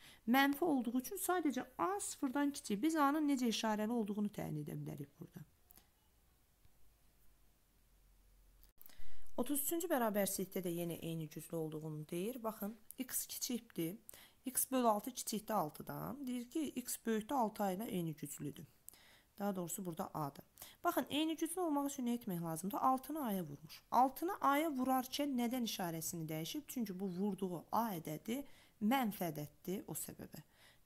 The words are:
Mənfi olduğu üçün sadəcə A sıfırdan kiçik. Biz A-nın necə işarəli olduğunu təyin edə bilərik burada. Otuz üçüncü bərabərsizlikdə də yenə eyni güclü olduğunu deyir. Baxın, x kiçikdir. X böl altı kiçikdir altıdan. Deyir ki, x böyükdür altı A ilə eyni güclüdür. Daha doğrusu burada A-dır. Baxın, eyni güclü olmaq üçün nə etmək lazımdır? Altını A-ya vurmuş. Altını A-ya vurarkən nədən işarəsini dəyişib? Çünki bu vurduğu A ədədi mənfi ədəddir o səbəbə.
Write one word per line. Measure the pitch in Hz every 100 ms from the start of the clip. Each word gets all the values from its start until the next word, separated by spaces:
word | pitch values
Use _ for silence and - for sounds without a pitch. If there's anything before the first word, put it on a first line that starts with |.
| - - -
Mənfi | 262 277 285 349
olduğu | 269 233 254
üçün | - 392
sadəcə | - 359 311 247 - -
A | 339 403
sıfırdan | - - 277 285 285
kiçik. | 285 - 202
Biz | 311 320
A-nın | 277 311 294
necə | 269 247
işarəli | 208 220 214 214
olduğunu | 240 208 208 208
təyin | - 165 151
edə | 147 151
bilərik | 147 147 143 -
burada. | - - 147 _ _ - - _ _ _ _ _ _ _ - - - _ - _ - - - _ _ _ _ _ - - - - - - - - - - - - - -
Otuz | 240 285
üçüncü | - 339 349
bərabərsizlikdə | 277 226 202 190 - 180 190 175
də |
yenə | 170 170 156
eyni | 165 165 156
güclü | 160 - 165
olduğunu | 156 156 156 151 151
deyir. | 175 202 254
Baxın, | 220 220 202 233 - -
x | 254 - -
kiçikdir. | - - 233 - - 165 208 - - - - 262
X | - -
böl | 262 233
altı | 208 247
kiçikdir | - - 208 -
altıdan. | 214 151 - - 143 160 269 254
Deyir | 247 240
ki, | 320 294
x | 247 - - 226
böyükdür | 220 220 285
altı | 214 214
A | 202
ilə | 185 233
eyni | 180 165 147
güclüdür. | 143 - 147 - 151 _ - - - - _ -
Daha | 202 190
doğrusu | 170 - 180
burada | 160 -
A-dır. | 156 143 - - - - -
Baxın, | 349 339 -
eyni | 294 320 311
güclü | 320 370
olmaq | 339 285 277
üçün | 277 240
nə | 240
etmək | 220 170
lazımdır? | 170 160 185 285
Altını | 254 262 262 311 247
A-ya | 190
vurmuş. | 156 143 - - -
Altını | 233 262 269 339 415
A-ya | 269 285 330
vurarkən | 262 254 262 247 - 294 247
nədən | 240 254 220
işarəsini | - 175 165 156 170 156
dəyişib? | 156 165 302 -
Çünki | 254 208 185
bu | 196
vurduğu | 180 208 185 190 165 -
A | 214 233
ədədi | 170 156 156 - 262 277 - - -
mənfi | 208 269 226 - 170
ədəddir | 151 147 - - 190 -
o |
səbəbə. | 156 - - - 156 - _ - -